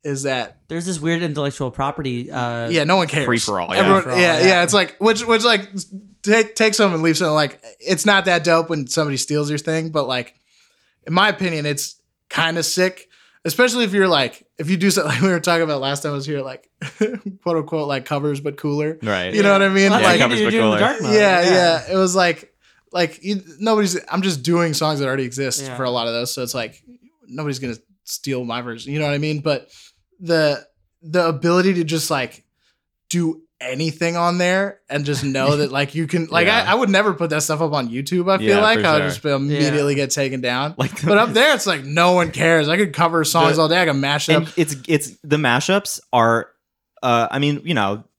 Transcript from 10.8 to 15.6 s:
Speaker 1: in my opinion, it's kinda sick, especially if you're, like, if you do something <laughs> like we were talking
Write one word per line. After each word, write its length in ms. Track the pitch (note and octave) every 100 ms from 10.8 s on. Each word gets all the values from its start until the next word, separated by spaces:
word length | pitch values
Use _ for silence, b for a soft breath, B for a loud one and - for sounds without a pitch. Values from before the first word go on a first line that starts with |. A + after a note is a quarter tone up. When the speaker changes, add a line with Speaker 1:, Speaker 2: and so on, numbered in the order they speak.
| _ _ -
Speaker 1:
in 60 | F3
my 120 | G#3
opinion, 360 | G3+ F#3+ D#3+ D3
it's 300 | C#3+ - - _ _ _
kinda 320 | - E3 E3+
sick, 480 | D#3 - F#3 F#3 - b b b E3+
especially 380 | - B3 A#3+
if 100 | A3+
you're, 140 | G3 F#3+
like, 380 | D#3 B2 - _ -
if 100 | D#3
you 80 | F#3
do 140 | G3
something 200 | F#3+ D3+
<laughs> 0 |
like 100 | B2
we 60 | F#3+
were 100 | F3
talking 240 | F3+ E3+